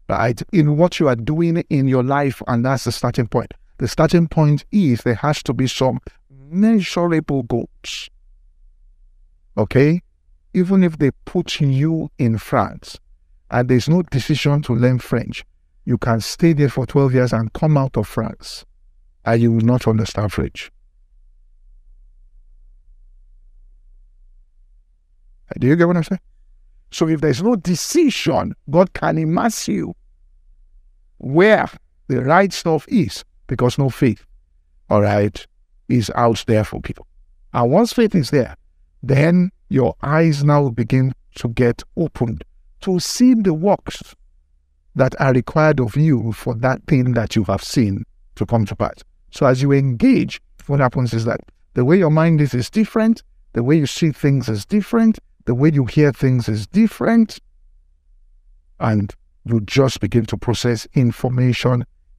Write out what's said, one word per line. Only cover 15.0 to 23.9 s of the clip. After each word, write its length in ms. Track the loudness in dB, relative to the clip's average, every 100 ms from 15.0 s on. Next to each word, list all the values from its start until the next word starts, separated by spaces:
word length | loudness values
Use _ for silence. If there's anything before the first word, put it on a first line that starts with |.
| -2 -4 -4 -10 -18 _ _ _ -4
you 100 | -2
can 240 | 0 -2
stay 320 | -4 0 0
there 160 | 2 0
for 160 | 0
twelve 300 | -2 0 2
years 180 | 2 0
and 180 | 0 -4
come 240 | -2 0 2
out 180 | 0 -2
of 100 | -4
France 600 | -4 -6 -10 -18 -20 -20 _ _ _ _ _
and 160 | -2 2
you 100 | 2
will 140 | 2
not 240 | 2 0 0
understand 420 | 0 -2 -4 -4
French. 400 | -4 -6 -8 -18 _ _ _ _ _ -20 _ _ _ -20 -20 -20 -20 -20 -20 -20 -20 -20 -20 -20 -20 -20 -20 -20 -20 -20 -20 -20 -20 -20 -20 -20